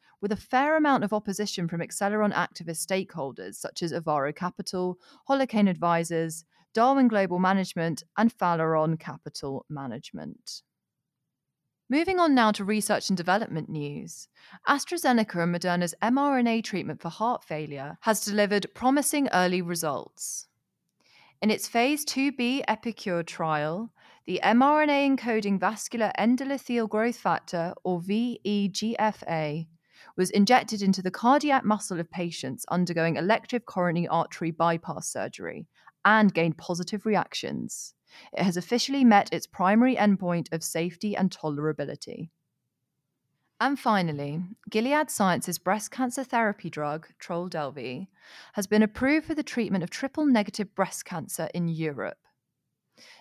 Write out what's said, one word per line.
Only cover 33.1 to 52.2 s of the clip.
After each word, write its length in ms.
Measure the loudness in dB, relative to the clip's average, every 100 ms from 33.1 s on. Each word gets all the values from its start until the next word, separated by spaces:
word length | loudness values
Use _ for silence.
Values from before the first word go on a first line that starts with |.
| 2
elective 480 | 2 0 0 -6 -4
coronary 420 | -2 0 0 0
artery 440 | 0 -2 -4 -6
bypass 580 | 0 0 0 -4 -10 -8
surgery 580 | -6 -8 -8 -10 -10 -14 _ -20 _ 4
and 280 | 6 6
gained 240 | 4 0 -2
positive 480 | -4 -4 -4 -4 0
reactions. 880 | 0 0 -6 -8 -8 -8 -12 -14 -20 _ -20 -10
It 100 | -2
has 140 | 0 0
officially 480 | -2 -2 0 4 6
met 260 | 6 6
its 160 | -2 -6
primary 480 | -2 2 4 4 4
endpoint 560 | 4 2 0 -2 -2
of 140 | -6 -4
safety 500 | -4 -4 -4 -4 0
and 160 | -2
tolerability. 1000 | -2 -4 -2 -2 -2 -6 -8 -12 -12 -14 _ _ _ _ _ _ _ _ _ _ _ _ _
And 180 | 0 2
finally, 600 | 2 2 2 -2 -4 -6 -8 -12 -4
Gilead 400 | -2 2 2 0
Sciences' 480 | 2 2 2 0 -4
breast 340 | -2 -2 -2
cancer 340 | -4 -4 -4 -2
therapy 440 | 0 0 -2 -8
drug, 380 | -6 -4 -4 -10 _
Trodelvy, 840 | -8 -6 -4 -6 -6 -6 -8 -8 -10 _ -20 -20 -10
has 160 | -6 2
been 160 | 4
approved 440 | 4 2 2 2 0
for 80 | -4
the 80 |
treatment 380 | -4 -4 -2 -2
of 100 | -2
triple-negative 840 | -6 -6 0 4 4 2 -4 -6 -2
breast 300 | -4 -4 -10
cancer 440 | -10 -8 -6 -6
in 160 | -2 -2
Europe. 480 | -2 -4 -4 -8 -8